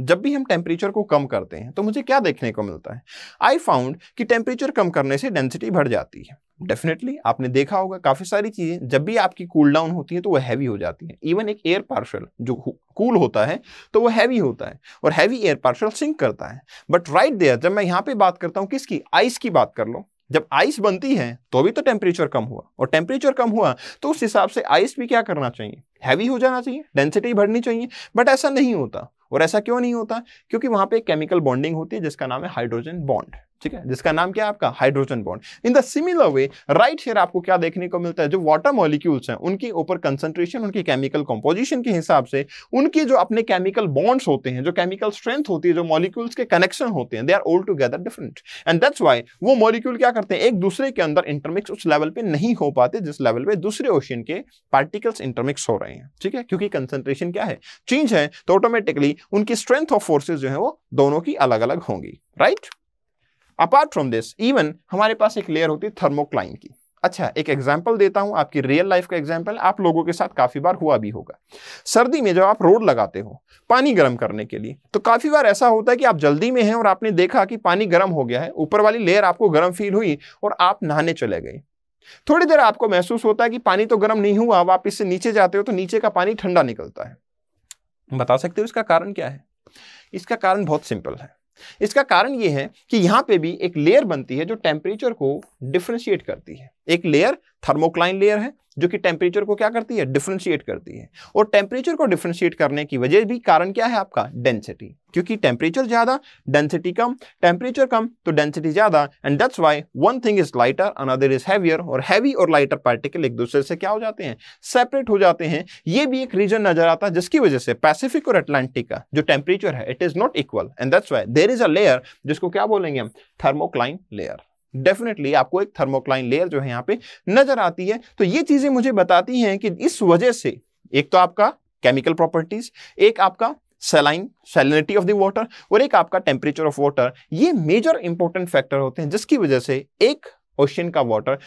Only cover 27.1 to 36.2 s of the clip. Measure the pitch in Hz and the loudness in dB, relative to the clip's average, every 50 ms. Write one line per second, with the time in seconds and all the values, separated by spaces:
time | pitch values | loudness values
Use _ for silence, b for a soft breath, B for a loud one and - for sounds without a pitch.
27.1 | - 208 214 240 240 202 202 208 220 240 240 262 226 226 240 240 B B B B | 0 0 0 0 2 2 2 2 0 0 -2 -2 -4 -4 -6 -8 B B B B
28.1 | - 208 247 262 269 269 - 285 277 269 285 247 226 170 131 110 - 95 - - | 0 2 4 4 4 4 2 0 2 2 2 2 0 0 -4 -4 -8 -10 -14 -14
29.1 | _ _ _ - 131 139 160 - - 208 208 233 240 247 247 247 240 233 220 220 | _ _ _ -2 0 2 2 2 2 0 -2 0 -2 0 0 -2 -2 -4 -4 -6
30.1 | 226 233 240 b b b b _ - 226 285 254 226 196 196 202 233 220 - - | -8 -8 -10 b b b b _ -4 -2 -2 0 0 0 0 0 0 -2 0 -2
31.1 | 160 156 156 156 170 170 156 131 123 131 143 160 165 156 160 - 220 220 160 151 | -2 -2 -2 0 0 0 2 2 0 0 -2 -4 -4 -6 -8 -8 -8 -8 -6 -8
32.1 | 143 - 139 131 123 135 170 180 - - 120 120 117 117 120 156 170 180 147 135 | -8 -8 -8 -6 -6 -8 -8 -8 -6 -6 -6 -4 -6 -6 -8 -8 -10 -6 -4 -2
33.1 | 123 - - - - - _ _ _ _ - 151 - 196 - 127 131 - - 170 | -2 -2 -4 -8 -16 -20 _ _ _ _ -10 -10 -10 -10 -8 -8 -6 -2 0 0
34.1 | 156 160 175 190 185 214 214 208 208 - - 120 123 - 131 135 135 139 135 - | 0 0 0 -2 -2 -2 -4 -4 -2 -2 -4 -4 0 0 2 2 2 0 -2 -2
35.1 | 135 117 98 87 90 110 B B B B - 233 247 285 269 - - 294 320 359 | -4 -6 -6 -8 -10 -10 B B B B 0 2 2 2 2 2 -2 -4 -2 0
36.1 | 359 330 | 0 2